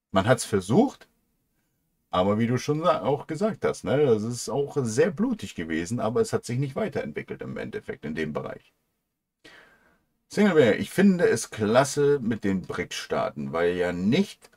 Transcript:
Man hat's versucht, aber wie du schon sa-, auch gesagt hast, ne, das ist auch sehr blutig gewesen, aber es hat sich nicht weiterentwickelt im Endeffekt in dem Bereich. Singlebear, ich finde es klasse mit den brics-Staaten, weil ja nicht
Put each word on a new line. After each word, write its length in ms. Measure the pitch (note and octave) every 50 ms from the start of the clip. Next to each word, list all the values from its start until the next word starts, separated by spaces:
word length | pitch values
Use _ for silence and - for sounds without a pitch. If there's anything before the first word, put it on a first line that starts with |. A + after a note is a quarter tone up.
| _ _
Man 160 | - F#2+ F#2
hat's 180 | A2 B2+ - -
versucht, 600 | - - G2 F#2 F#2 A#2 F#3 C4 C4 - - - - _ _ _ _ _ _ _ _ _ _ _ _ _ _ _ _ _ _ _ _
aber 280 | - F#2 F#2 G2 G#2 G#2+
wie 80 | A#2
du 100 | A#2 B2+
schon 260 | A#2+ - - D3+ D#3 E3
sa-, 200 | F3 D#3 D#3 -
auch 240 | C3 C#3+ C3+ -
gesagt 360 | - D#3 D3+ G3 A3 G3 - -
hast, 180 | E2 - - -
ne, 220 | F2 A2+ C#3+ D3+
das 160 | C3+ A2+ G#2+ G#2
ist 260 | A2+ B2 A#2+ - -
auch 300 | A2 C3+ C#3+ C#3 - C#3+
sehr 300 | C3 A2+ G#2+ B2 D#3 G3
blutig 440 | E3 C#3 G#3 C4+ A#3+ - - F#2+ -
gewesen, 460 | - E2+ D#2+ E2 D#2 E2+ F#2 A#2 B2
aber 220 | - - B2 A#2 A2+
es 100 | - -
hat 140 | G#2+ -
sich 120 | - B2 B2+
nicht 180 | C#3+ C#3 C3+
weiterentwickelt 680 | G3+ A3 - C3+ - - D3 - - - - - - -
im 160 | - C2 -
Endeffekt 480 | - - - - - - E2+ - -
in 80 | D#2 D#2
dem 180 | D#2+ D#2 D2+ D2
Bereich. 400 | D2+ - - - - - _ _ _ _ _ _ _ _ _ _ _ _ _ _ _ - - - - - _ _ _ _ _ _ _ _ _ _ _ _ _
Singlebear, 480 | - F#3+ G#3 G#3 E3+ D#3 C3+ A2 G2
ich 120 | - - -
finde 400 | - - G3 G3+ F#3 E3+ F3 -
es 220 | - - - -
klasse 680 | - - A2 G2+ A2 B2+ C#3 C3+ - D3 C#3+ C#3+ C#3+ C#3+
mit 220 | A#2+ G#2 A#2+ G#2 -
den 200 | G2+ F#2+ F#2 -
brics-Staaten, 920 | - - - F2 - - - - - E2 D2 - - - D2+ D2 C#2 C#2
weil 240 | E2 F2 F2 F2+
ja 160 | F2+ F2 F2+ F2
nicht 560 | F2 F2+ G2+ B2+ F3 G3+ - - - - - _